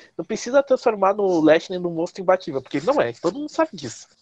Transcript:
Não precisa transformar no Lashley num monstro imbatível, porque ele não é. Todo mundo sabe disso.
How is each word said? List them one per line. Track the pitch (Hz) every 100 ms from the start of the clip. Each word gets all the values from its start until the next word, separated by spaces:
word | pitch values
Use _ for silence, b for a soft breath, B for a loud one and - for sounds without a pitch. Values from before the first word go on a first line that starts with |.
| B -
Não | 170
precisa | 220 240 277
transformar | 277 262 247 208 190
no | 208 196 170
Lashley | 156 160 - 180
num | 175
monstro | 165 175 -
imbatível, | 185 185 - 135
porque | - 143
ele | 175
não | 285
é. | 120
Todo | 120 165 240
mundo | 302
sabe | - 320
disso. | 175 120 - - _